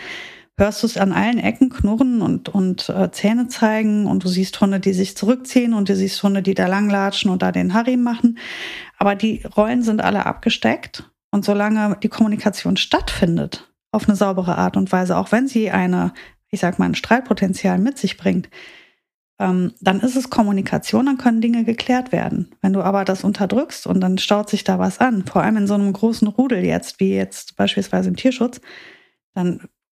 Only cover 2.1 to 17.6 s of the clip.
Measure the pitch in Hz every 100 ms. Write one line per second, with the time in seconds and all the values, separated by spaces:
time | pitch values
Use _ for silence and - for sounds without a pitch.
2.1 | 233 175 175 - 202 185 185 - 190 180
3.1 | - 202 233 247 - 220 214 214 208 202
4.1 | 190 185 185 190 - 196 196 196 185 190
5.1 | - 202 254 254 254 240 220 196 196 190
6.1 | - 202 196 185 190 185 196 208 196 196
7.1 | 196 202 185 185 180 180 208 233 254 240
8.1 | 233 240 233 - - - - - - 202
9.1 | 202 220 214 - - 214 247 226 214 -
10.1 | 202 - - 233 - - - - - -
11.1 | _ _ 202 202 202 208 214 208 190 220
12.1 | - 220 208 208 - - 190 - 320 -
13.1 | - 175 170 147 - - _ _ 214 -
14.1 | 202 196 185 180 175 180 196 190 185 185
15.1 | 175 190 214 269 233 214 185 185 180 185
16.1 | - - _ _ 202 175 170 180 - -
17.1 | 233 262 208 190 190